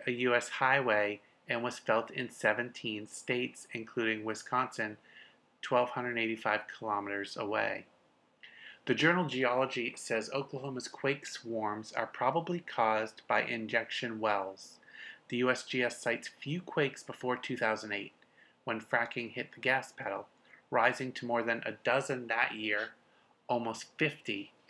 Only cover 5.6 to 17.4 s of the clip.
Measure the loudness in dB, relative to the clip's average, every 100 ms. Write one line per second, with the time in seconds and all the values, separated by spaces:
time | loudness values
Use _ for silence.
5.6 | 2 4 4 0 -4 0 0 0 0 0
6.6 | -2 -8 -4 -2 -2 -4 -6 -6 -2 0
7.6 | 0 -2 -8 _ _ _ _ _ -20 -20
8.6 | -18 -6 0 4 6 4 2 2 2 4
9.6 | 2 0 -4 -6 -2 -2 0 -4 -4 -6
10.6 | -8 -8 -8 -4 -2 -2 -4 -10 -6 -4
11.6 | -2 -4 -6 -4 -4 0 2 2 0 -2
12.6 | -2 2 4 4 0 -4 0 0 2 -2
13.6 | 0 -2 0 -2 -4 0 2 2 0 -6
14.6 | -16 -20 -20 -18 -16 -18 -6 2 4 2
15.6 | 0 0 0 0 -2 -2 -4 -12 -6 -6
16.6 | -4 0 0 -2 -12 -6 -2 -2